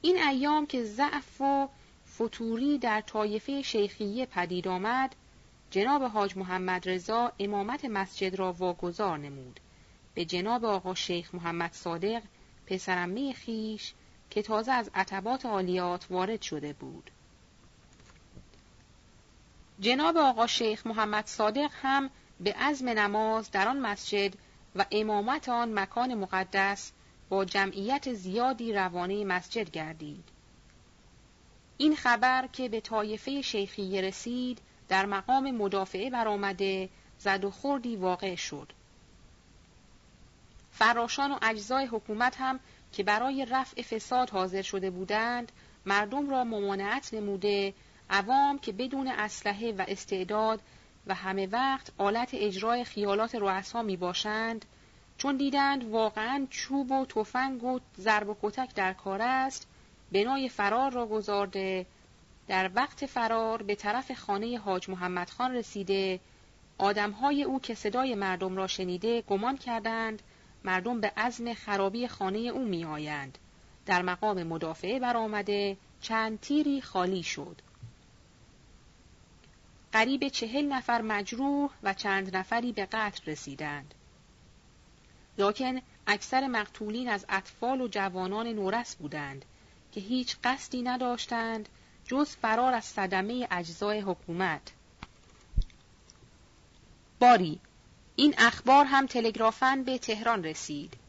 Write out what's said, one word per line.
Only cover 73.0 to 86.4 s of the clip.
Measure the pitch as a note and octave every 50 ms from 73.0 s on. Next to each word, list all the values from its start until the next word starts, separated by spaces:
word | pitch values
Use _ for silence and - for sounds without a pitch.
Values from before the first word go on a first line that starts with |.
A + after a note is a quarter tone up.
| D3+ D3+ D3+ D3 C#3 C3+ C3 - - - - - - - - - -
در | - F#3 F3+
مقام | F3+ F#3 F3+ - - G#3+ G3+ F#3
مدافعه | F3 E3 E3 D#3+ E3+ D#3+ D#3+ - - F3+ A#3 C4+
برآمده، | B3 A#3+ A#3+ A#3 A3 G#3+ G#3+ G#3 G3+ G3+ G3+ G3+ G3+ G3+ G3 - - - - -
چند | - - A3+ A3 A3 A3 A3 G#3
تیری | - - C#4+ D4+ D4+ D4 C#4 C4+
خالی | B3+ - - F#3+ F3+ F#3 G3 F#3
شد. | E3 - - - C#3 C#3 - - - - - - - - - - - - - - - - - - - - - - - - - - - - - - - - - - - - - - - - - - - - - - - -
قریب | - A3 A3+ B3 C#4 C#4 D4 C#4
چهل | - - A#3+ A3 A#3 C#4+ D4
نفر | C#4+ C#4 B3+ - - A#3+ A#3
مجروح | A3 A3 G#3+ G3+ G3+ - A#3 A3+ C4+ C#4 C#4+ C#4+ C#4+ C#4 - -
و | - G3 G3
چند | - - G3+ F#3+ G3 F#3+ F#3+ F#3
نفری | F#3+ F#3+ - A3+ A#3 A#3 B3
به | G#3+ - G3
قتل | F#3 - A3 G#3+ G3+ G3 - - -
رسیدند. | D3+ D3 - C#3+ C#3 C3+ D3+ D3 D3 C#3+ C#3 - - - - - - - - - - - - - - - - - - - - - - - - - - - - _ - -
لکن | G3+ G3+ G#3+ - C4 B3+ B3+ B3+ - - - - -
اکثر | - G#3 G3+ - - - C4